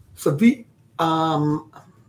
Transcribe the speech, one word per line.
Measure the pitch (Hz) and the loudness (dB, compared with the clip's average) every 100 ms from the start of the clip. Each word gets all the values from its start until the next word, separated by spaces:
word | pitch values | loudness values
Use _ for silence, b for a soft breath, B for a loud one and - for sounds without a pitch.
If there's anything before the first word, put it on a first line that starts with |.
| - | -20
So | - - | -6 -4
we, | 143 233 294 - _ _ - | 2 2 2 -4 _ _ -4
um, | 165 160 160 156 151 151 - - - - | -2 0 0 0 -2 -4 -8 -20 -20 -20